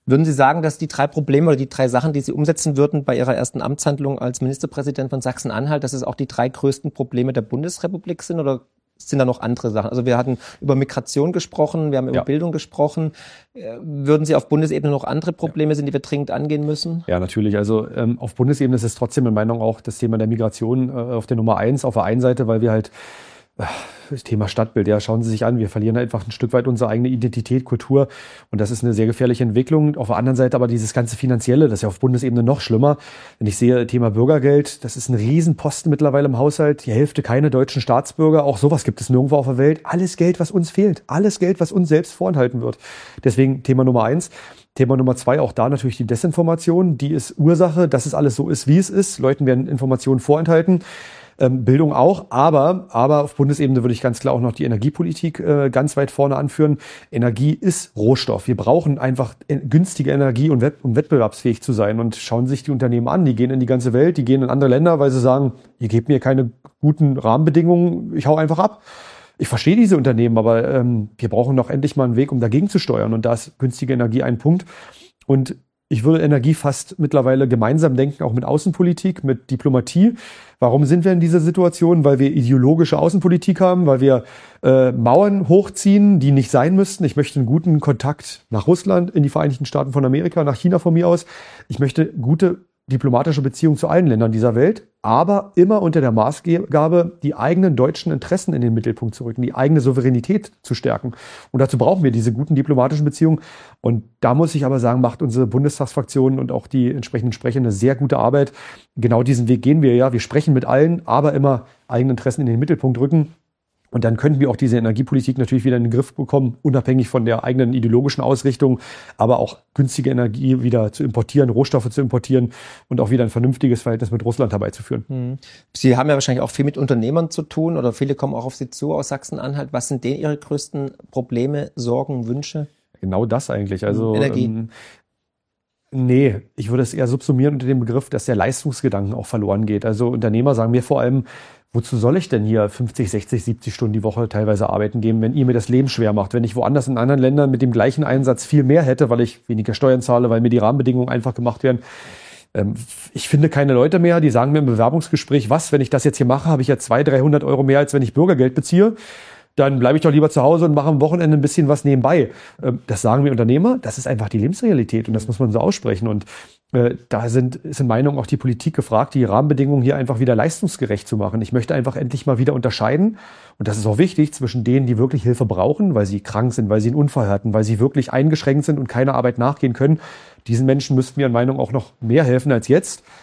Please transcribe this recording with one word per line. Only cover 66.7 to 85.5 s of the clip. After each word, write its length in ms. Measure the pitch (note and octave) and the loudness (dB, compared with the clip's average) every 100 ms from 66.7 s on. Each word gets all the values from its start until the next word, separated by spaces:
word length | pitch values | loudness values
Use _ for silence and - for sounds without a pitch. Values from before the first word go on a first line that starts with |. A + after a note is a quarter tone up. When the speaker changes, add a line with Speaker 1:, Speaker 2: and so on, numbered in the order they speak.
| - | -2
Speaker 2:
guten 380 | D3+ D3 D3 C3 | 0 4 2 2
Rahmenbedingungen, 1000 | A2 B2 D#3 D#3 E3+ F3 F3 F3 - D#3+ | 2 4 4 4 4 4 2 -2 -6 -4
ich 120 | C#3 | 0
hau 80 | D#3 | 2
einfach 240 | D#3 D#3+ | 2 0
ab.“ 240 | G#3 - - - - - - - | -2 -4 -20 -20 -20 -20 -18 -8
Ich 80 | - | -6
verstehe 280 | A#2 D3+ G#3+ | -2 2 4
diese 220 | G#3+ E3 | 6 4
Unternehmen, 400 | C3 A2+ A#2 A2+ | 2 2 2 2
aber, 340 | A2+ A2+ C3 | 4 2 2
ähm, 380 | C3+ B2 A2+ G#2 - | 0 0 -2 -4 -6
wir 120 | G#2+ | -4
brauchen 280 | G#2 B2 C3 | 0 0 0
doch 140 | - | 0
endlich 240 | C#3 D3 C#3+ | -2 -2 0
mal 80 | |
einen 120 | B2+ A#2 | 0 0
Weg, 160 | C#3 | 0
um 100 | B2+ | 0
dagegen 280 | A2+ G#2+ G2+ | 0 0 0
zu 80 | - | -2
steuern. 340 | - A2+ A2 | 0 -2 0
Und 140 | A2+ A#2 | -2 -2
da 80 | |
ist 240 | A#2 - - | -2 -6 -6
günstige 360 | C3 - B2+ | -6 -4 -4
Energie 280 | B2+ A#2+ A#2+ | -2 0 0
ein 160 | B2+ A#2 | -2 -2
Punkt. 280 | D3 F3+ - - - - - _ - | 0 0 -2 -20 -20 -20 -20 _ 0
Und 300 | C3+ B2+ - _ _ - | 0 0 -8 _ _ -6
ich 100 | A2+ | -2
würde 200 | C3+ D#3+ | 2 2
Energie 320 | D3+ C#3+ C3 D#3 | 2 2 2 0
fast 420 | C#3+ C3+ - - | -2 -4 -8 -4
mittlerweile 500 | C#3+ C#3+ B2+ C3+ C3+ | 0 2 2 2 2
gemeinsam 480 | A#2+ A2 D3+ D#3 B2+ | 2 2 2 2 2
denken, 280 | C#3 - | 0 -2
auch 100 | A#2 | -4
mit 120 | A#2+ - | -2 -2
Außenpolitik, 800 | D3+ F#3+ E3 F3+ E3+ F#3+ F3 | -2 -2 0 0 0 -4 -4
mit 280 | C3+ B2+ - | -2 -4 -4
Diplomatie. 640 | C3 D3 B2+ A#2+ F3 A3 A#3 - - - - | -2 2 0 2 4 4 2 -12 -20 -14 -2
Warum 280 | B2 C3+ C#3 | 2 4 4
sind 200 | F3 F#3 | 4 4
wir 60 | |
in 80 | F3+ | 2
dieser 200 | E3 F3 | 4 2
Situation? 640 | D#3+ F#3 F3 - E3+ E3+ | 2 2 0 2 2 4
Weil 140 | C#3+ C3+ | 4 4
wir 140 | C#3 | 2
ideologische 640 | C#3+ A#2+ C3 C3 E3 E3 D3 | 2 2 4 4 4 2 2
Außenpolitik 640 | E3 F3+ F3+ F3 - E3+ | 2 2 2 2 0 2
haben, 240 | F#3 F3+ D#3+ | 2 2 2
weil 160 | C3 | 4
wir, 220 | C3+ B2 - - - - | 4 2 0 -20 -20 -2
äh, 280 | B2+ C3 B2+ | 2 4 4
Mauern 580 | B2 A#2 D3 G3+ G3+ | 2 4 4 4 2
hochziehen, 720 | E3 | 4